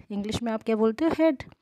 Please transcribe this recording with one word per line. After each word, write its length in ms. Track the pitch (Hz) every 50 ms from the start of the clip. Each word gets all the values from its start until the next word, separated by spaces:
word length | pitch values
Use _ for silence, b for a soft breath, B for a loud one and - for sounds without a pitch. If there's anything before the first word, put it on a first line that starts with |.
| - -
इंग्लिश 320 | 202 202 202 214 214 - 240
में 80 | 226
आप 120 | 220 220 -
क्या 120 | 226 220
बोलते 300 | 214 220 220 220 - 320
हो? 60 | 330 302
head, 260 | - 320 320 269 - - - - _